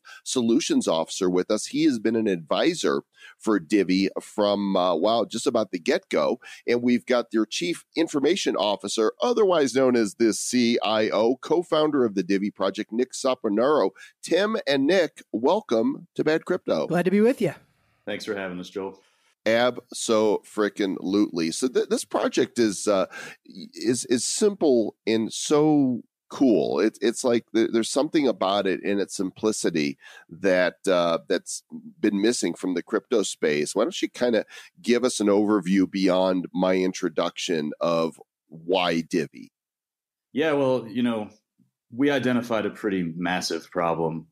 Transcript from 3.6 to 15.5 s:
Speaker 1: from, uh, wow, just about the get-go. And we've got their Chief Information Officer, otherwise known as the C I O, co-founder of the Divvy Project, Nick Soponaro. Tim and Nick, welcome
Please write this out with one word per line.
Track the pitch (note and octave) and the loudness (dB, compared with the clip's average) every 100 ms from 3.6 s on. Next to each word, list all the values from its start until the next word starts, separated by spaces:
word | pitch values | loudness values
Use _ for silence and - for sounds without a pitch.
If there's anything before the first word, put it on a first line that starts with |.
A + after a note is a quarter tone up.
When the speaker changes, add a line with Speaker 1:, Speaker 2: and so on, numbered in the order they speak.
| D#2 G#2 F2 F#2 F#2+ F2 | 2 0 2 2 0 -4
Speaker 1:
from, | - - G#2 G2+ G2+ F#2+ | -8 0 0 2 0 0
uh, | F2+ | 2
wow, | E2 G#2 A#2 F#2+ | 2 2 2 0
just | A#2 | -4
about | C#3+ A#2 G#2+ | -2 -2 -2
the | F2+ | -4
get-go. | G2 E3+ - F2 C#2+ A2+ - - - | -2 -2 -2 -2 0 -2 -8 -12 -4
And | A#2+ | 0
we've | B2 A#2+ | 2 0
got | - B2 A#2 | 0 -2 0
their | A2+ | -2
Chief | G#2+ - F3 E3 - - | -2 -4 -6 -6 -8 -4
Information | E3 C#3+ C#3 G3 - | -2 0 0 0 -2
Officer, | - G#2 G2 G2+ - G#2+ - | 0 0 -2 -4 0 0 0
otherwise | B3 A#3 G3+ E3+ C3+ | -2 2 2 2 2
known | A#2+ C3 A#2+ | 2 4 4
as | G#2 | 0
the | - A2+ | 2 2
C | G2 - B2 A#2 A#2 | 2 -2 2 2 2
I | G2+ A2 A2 | 0 0 0
O, | F2+ A#2 | 2 0
co-founder | C3 - D#3+ F3 D#3 D#3 D3 | -2 -2 -2 0 0 2 2
of | A#2+ | 0
the | G2 | 0
Divvy | F2 G2 G2+ | 0 0 -2
Project, | - G2 G2 G#2 | -2 -2 -2 -6
Nick | A2 B2+ | -4 -4
Soponaro. | - C3 B2+ A2+ G2+ C3 D3 F#2+ - - _ | -2 -4 -2 -2 0 2 2 0 -2 -18 _
Tim | - E3+ G#3+ A3 - | -2 0 0 -2 -2
and | C#3 C#3 | 0 2
Nick, | F#3+ D#3 - - | 2 2 -4 -10
welcome | A2 B2+ | -2 0